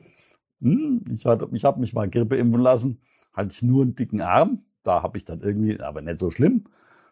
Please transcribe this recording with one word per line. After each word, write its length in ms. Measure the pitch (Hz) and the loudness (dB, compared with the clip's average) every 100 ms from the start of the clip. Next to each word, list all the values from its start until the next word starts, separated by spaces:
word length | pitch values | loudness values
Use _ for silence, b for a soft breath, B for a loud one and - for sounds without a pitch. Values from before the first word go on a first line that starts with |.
| b b b b _ _ | b b b b _ _
Hm, 420 | 139 233 311 240 - | 0 2 2 -2 -4
ich 140 | 110 - | -4 0
hatte, 240 | 113 - | 0 -2
ich 120 | 117 143 | -2 0
hab 140 | 139 | 0
mich 140 | 123 | -2
mal 140 | 120 101 | -4 -2
Grippe 300 | 117 113 123 | 0 0 0
impfen 240 | 120 120 | 2 2
lassen, 400 | 127 127 127 117 _ _ _ | 4 2 0 -6 _ _ _
hatte 160 | - 98 | -8 -8
ich 120 | - | -2
nur 180 | 120 131 | 2 4
einen 140 | 135 - | 2 0
dicken 260 | 117 104 | -4 -4
Arm. 420 | 87 104 175 254 - _ | 2 4 4 0 -8 _
Da 180 | 101 90 | -2 0
hab 140 | 90 101 | 0 -6
ich 100 | - | -10
dann 160 | 82 | -8
irgendwie, 380 | 98 104 107 104 | -4 -2 -2 -2
aber 220 | 71 73 | -8 -10
nicht 180 | 76 82 | -8 -4
so 100 | 90 | -4
schlimm. 360 | - 156 254 - b b b b | 2 2 2 -2 b b b b